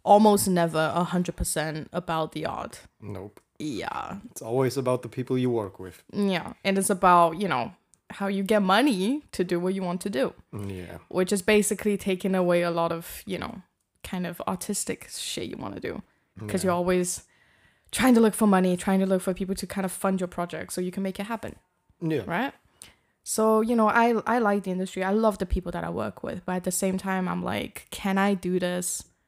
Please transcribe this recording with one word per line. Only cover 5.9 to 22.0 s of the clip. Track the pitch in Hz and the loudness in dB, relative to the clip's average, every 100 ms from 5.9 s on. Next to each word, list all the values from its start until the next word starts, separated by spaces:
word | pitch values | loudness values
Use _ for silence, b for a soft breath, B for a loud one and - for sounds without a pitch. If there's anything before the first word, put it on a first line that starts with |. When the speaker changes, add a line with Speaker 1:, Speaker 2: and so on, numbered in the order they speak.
| - - | -16 -10
Speaker 1:
Yeah. | - 202 180 - - | -2 0 -2 -4 -6
And | 196 196 | -2 0
it's | 190 | 0
about, | 190 185 175 170 165 | 4 6 8 6 2
you | 196 | -2
know, | 127 113 - _ _ _ | -2 -4 -8 _ _ _
how | - 196 | -6 -4
you | 196 | -2
get | 196 214 | 2 2
money | 190 196 285 190 196 294 - | 4 4 4 2 0 -2 -6
to | - | -4
do | 180 175 | -2 0
what | 185 | 0
you | 190 | -2
want | 180 180 | -4 -4
to | 202 | -4
do. | 233 247 - _ | -2 -2 -4 _
Speaker 2:
Yeah. | 107 101 92 87 87 - | -8 -8 -8 -10 -14 -6
Speaker 1:
Which | - 185 | -2 0
is | 208 | 0
basically | 180 214 202 202 214 202 | 4 4 4 0 -2 -2
taking | 202 185 196 | -2 -2 0
away | 190 180 175 | 2 4 2
a | 175 | 2
lot | 170 170 | 0 0
of, | 165 170 - - | -2 -8 -14 -10
you | 180 | -8
know, | - - - _ _ _ | -8 -12 -18 _ _ _
kind | - 185 175 | -10 -6 -6
of | 170 - | -6 -6
artistic | 185 - 202 - - - | -6 -4 -4 -4 -6 -8
shit | - - - - | -10 -8 -8 -8
you | - | -8
wanna | - - | -10 -8
do. | - - - _ _ - 107 | -8 -10 -12 _ _ -14 -6
'Cause | 190 | -2
Speaker 2:
Yeah. | 185 | 0
Speaker 1:
you're | 175 | 0
always | 180 180 180 - - b b b b b b | 2 2 0 -4 -12 b b b b b b
trying | - 254 | 2 6
to | 233 | 8
look | 220 | 6
for | - 220 | 6 4
money, | 185 185 180 | 6 4 2
trying | - 190 | 2 2
to | 190 | 4
look | 190 | 2
for | 190 | 0
people | 180 185 190 | -4 -4 -6
to | 185 | -6
kind | 202 | -6
of | 185 | -6
fund | - 196 190 | -2 -2 0
your | 175 | -2
project | - 175 160 170 | -6 -6 -6 -8
so | - | -6
you | 180 | -6
can | 180 | -4
make | 190 185 | -6 -6
it | 202 | -8
happen. | 226 - - _ _ _ _ | -8 -10 -16 _ _ _ _